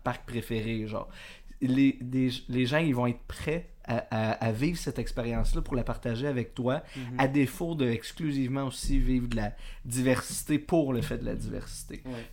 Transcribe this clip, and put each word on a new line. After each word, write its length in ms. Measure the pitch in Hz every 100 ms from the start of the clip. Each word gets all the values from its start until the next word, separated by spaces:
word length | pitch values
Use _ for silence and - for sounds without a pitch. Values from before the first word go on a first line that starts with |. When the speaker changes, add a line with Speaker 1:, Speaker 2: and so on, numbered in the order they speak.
Speaker 1:
parc 220 | 135 123 -
préféré, 600 | 117 - 113 110 113 107
genre. 220 | 107 - - - - - -
Les, 320 | 127 131 139 131
des, 300 | 123 131 127 117 -
les 160 | 123 127
gens, 140 | 147
ils 160 | 165 123
vont 100 | 123
être 160 | 120 -
prêts 400 | - - 165 170 - -
à, 120 | 113 -
à, 220 | 110 110 107 117
à 40 |
vivre 280 | 110 147 170
cette 180 | - 127
expérience-là 640 | 113 - 117 117 107 156
pour 140 | 160 127
la 80 |
partager 420 | 120 117 123 113 143
avec 300 | 127 113 -
toi, 260 | 123 147 - 135
Speaker 2:
Mhm. 240 | 123 123
Speaker 1:
à 80 | 135
défaut 480 | 143 131 - 170 165
de 100 | 123
exclusivement 760 | 113 - - 160 139 127 135 135
aussi 320 | - 135 139
vivre 300 | 127 127 120
de 80 | 113
la 160 | 104 - - - 123
diversité 720 | 123 127 127 - - - 151
pour 340 | 151 170 139
le 100 | 120
fait 180 | - 120
de 60 | 117
la 100 | 107
diversité. 640 | 107 101 - - - - 131
Speaker 2:
Ouais. 80 | 120 113